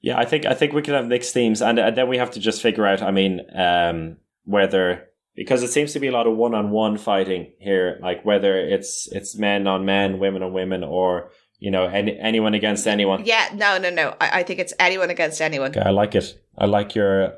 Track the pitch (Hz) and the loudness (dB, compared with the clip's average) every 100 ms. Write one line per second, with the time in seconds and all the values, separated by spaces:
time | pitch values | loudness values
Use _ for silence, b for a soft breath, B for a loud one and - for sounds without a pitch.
0 | - 123 123 151 151 131 147 147 147 143 | -2 -2 0 0 0 0 2 0 0 -2
1 | 120 123 - 127 117 107 110 117 107 113 | 0 -2 0 0 2 2 2 4 2 2
2 | 127 127 120 110 110 107 117 107 104 98 | 0 0 -2 -2 -2 0 0 2 2 2
3 | 98 98 95 92 - 92 90 87 85 82 | 2 2 2 0 -8 -2 2 2 2 -2
4 | 80 80 _ _ - 101 95 98 90 87 | -8 -12 _ _ -2 2 4 2 2 0
5 | - _ _ - - 131 123 147 147 147 | -8 _ _ -16 -2 0 2 0 -2 -4
6 | 135 123 117 110 117 113 104 107 107 104 | -2 0 0 2 0 0 0 0 0 -2
7 | - 98 95 92 85 _ 101 95 90 - | 0 0 0 -4 -6 _ -2 0 0 -2
8 | 90 87 107 101 98 95 82 95 98 - | -6 -4 2 2 4 2 0 -2 -4 -12
9 | - 98 95 107 104 101 98 95 95 98 | -10 -10 -12 -2 0 2 0 0 0 0
10 | 98 95 98 95 92 92 92 95 80 87 | 0 0 -2 -2 -6 -4 -4 -6 -4 -2
11 | 92 87 - b b _ 101 95 92 98 | 0 -2 -6 b b _ -4 -2 0 0
12 | 104 - 110 113 107 104 107 104 110 104 | -2 -2 -2 0 0 0 0 -2 -2 0
13 | 98 95 208 226 - 202 208 185 180 180 | 2 0 0 0 0 0 0 0 -2 -2
14 | - - - 185 175 180 180 - 180 190 | -2 0 0 0 -2 -4 -6 2 2 2
15 | 175 175 160 156 156 147 135 - 98 98 | -2 0 -2 0 -2 -2 -2 0 2 2
16 | 104 120 - - _ - 101 104 104 110 | 2 0 -2 -14 _ -2 0 2 0 0
17 | 101 98 95 | 2 2 0